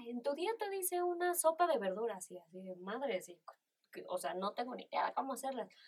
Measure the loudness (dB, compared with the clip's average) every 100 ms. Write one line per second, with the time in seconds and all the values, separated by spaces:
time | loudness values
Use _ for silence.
0 | -6 -2 0 0 0 0 -2 -2 0 2
1 | 2 2 2 4 4 6 6 4 2 0
2 | 0 -2 -8 -12 -14 -12 -10 -8 -6 -2
3 | 0 0 -2 -16 -18 -20 _ _ _ -12
4 | -4 -2 -2 0 0 -2 -4 -6 -2 0
5 | 2 0 -2 -2 -2 -2 -6 -10